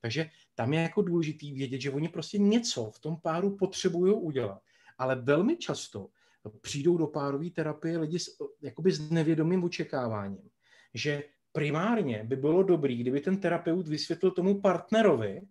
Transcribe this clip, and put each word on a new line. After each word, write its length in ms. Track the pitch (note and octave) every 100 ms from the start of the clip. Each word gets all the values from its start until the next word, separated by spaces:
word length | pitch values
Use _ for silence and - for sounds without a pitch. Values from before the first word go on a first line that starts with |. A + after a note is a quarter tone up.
Takže 280 | A#2 C3 D#3+ _ _ -
tam 180 | A#2
je 80 | D#3
jako 200 | E3 G#3
důležitý 520 | F3+ E3+ D#3 - D3
vědět, 280 | C3+ C3+ B2+
že 100 | C#3
oni 180 | C3+ E3
prostě 280 | E3+ D#3 G#3
něco 540 | G3+ A3+ A#3 - G#2+
v 80 | -
tom 180 | D#3 E3
páru 360 | E3 E3 G3 G3
potřebují 560 | F#3+ - F#3 E3+ F3+
udělat. 460 | G#3+ E3+ C3 G#2+ G2 _ _ - -
Ale 180 | C3 C3
velmi 420 | A#2+ D3 A3 E4+
často 500 | - C#3+ - G#2 F#2+ _ _ _ G#2+ G#2+
přijdou 360 | - C#3+ D3+ F3
do 100 | D3+
párové 420 | D3+ C#3+ C#3 E3+
terapie 480 | E3 D#3 D3+ E3 E3+
lidi 220 | D3+ F3
s, 180 | - - C#3+ -
jakoby 300 | C3+ A#2 F3
s 180 | D3+ D3+
nevědomým 540 | E3 D#3 D#3+ D#3+ F#3
očekáváním, 840 | F3 - D#3+ C#3+ A#2+ G#2+ G2 F#2+ - _ _ _ _
že 300 | A#2 C#3 C#3+ D3 _ _
primárně 720 | D#3 D3 D3+ G3+ A#3 D3+ G#2+
by 120 | A2 C3+
bylo 280 | D3 F3
dobrý, 340 | F#3+ E3 C#3+ A#2+
kdyby 240 | B2 C#3
ten 160 | E3 F#3+
terapeut 500 | F3+ E3+ E3+ F3 D#3+
vysvětlil 440 | D3+ - - F#3
tomu 300 | F3+ F#3 G3+
partnerovi 800 | G3 E3+ - A3 G#3+ C3+ G#2+ F#2 -